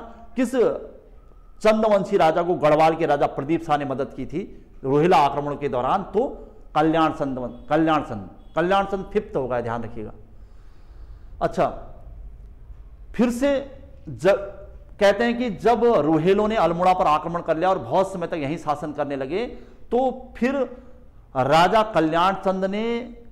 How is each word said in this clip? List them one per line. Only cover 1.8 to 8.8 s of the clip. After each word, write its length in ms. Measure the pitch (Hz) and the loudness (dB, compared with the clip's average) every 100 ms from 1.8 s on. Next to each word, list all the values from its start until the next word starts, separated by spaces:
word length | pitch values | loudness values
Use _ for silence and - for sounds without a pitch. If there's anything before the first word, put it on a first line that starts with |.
| 220 202 175 196 | 4 2 2 4
राजा 260 | 160 170 | 4 4
को 100 | 175 | 0
गढ़वाल 420 | 156 151 156 160 160 | 2 4 6 4 4
के 100 | 151 | 2
राजा 220 | 143 151 | 2 0
प्रदीप 360 | - 139 165 | -2 -2 -2
शाह 140 | 156 147 | 0 -2
ने 80 | 135 | -2
मदद 280 | 131 131 - | -4 -6 -8
की 100 | 127 | -8
थी 400 | 151 220 - - - | -8 -8 -14 -20 -8
रोहिला 340 | 135 147 175 170 | 0 4 6 4
आक्रमण 380 | 139 143 143 139 | 4 0 -4 -4
के 140 | 139 | -4
दौरान, 340 | 123 127 190 | -2 0 -2
तो 480 | - 208 - - - - - 151 | -2 -2 -2 -6 -18 -20 -4 0
कल्याण 360 | 160 160 156 | 2 4 2
चंद 280 | - 139 127 | 0 -4 -4
वन-, 300 | 120 120 - | -8 -8 -2
कल्याण 320 | 156 160 151 | 2 2 2
चंद, 280 | 127 107 92 - - 160 | -2 -10 -12 -18 -8 -2
कल्याण 300 | 175 196 | 0 0